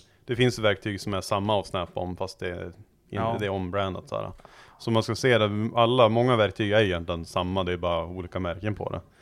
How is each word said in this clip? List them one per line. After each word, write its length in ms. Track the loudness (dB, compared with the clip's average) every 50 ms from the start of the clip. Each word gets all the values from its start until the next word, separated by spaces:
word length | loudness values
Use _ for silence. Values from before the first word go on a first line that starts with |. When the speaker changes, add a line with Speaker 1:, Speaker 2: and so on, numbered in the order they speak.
| -8 _ _ _ _
Speaker 1:
det 120 | -4 0
finns 220 | 2 2 2 2 2
verktyg 420 | 2 2 2 2 -2 -6 -6 -6
som 140 | -6 -4 -4
är 60 | -4
samma 340 | -2 -2 -2 0 0 2 0
av 80 | 0 0
Snap-on, 540 | -2 -4 -6 -6 -4 -6 -6 -6 -6 -6
fast 220 | -8 -8 -8 -8 -8
det 100 | -8 -6
är 140 | -6 -8 -10
in-, 80 | -12 -14 -16 -20 _ _ _ _ -10
Speaker 2:
Ja. 280 | -6 -4 -4 -4 -2 -2
Speaker 1:
det 60 | -2
är 40 | -2
ombrandat, 580 | -2 -4 -4 -4 -2 -2 -2 -2 -4 -8 -10 -8
så 80 | -6
här. 140 | -6 -6 -8 -10 -14 -20 -20 -20 -20 -20 -20 -18 -8
Så 120 | -2 0
man 120 | 2 2 2
ska 120 | 0 -2
se 240 | 0 4 4 6 6
det, 120 | 4 4 2 0 -2 0 2
alla, 340 | 4 4 4 6 6 6 6
många 280 | 6 4 2 4 4
verktyg 360 | 4 2 2 2 0 0 2 4
är 80 | 4
ju 60 | 4
egentligen 380 | 4 2 -2 -4 -4 -6 -6 -6
samma, 400 | -4 -2 -2 -2 0 0 -2 0
det 80 | -2 -2
är 40 |
bara 280 | -2 -2 -2 -2 -2 -2
olika 360 | -4 -8 -10 -10 -8 -6 -6
märken 340 | -4 -4 -4 -4 -4 -6 -4
på 160 | -4 -6 -6
det. 100 | -6 -8 -10 -12 _ _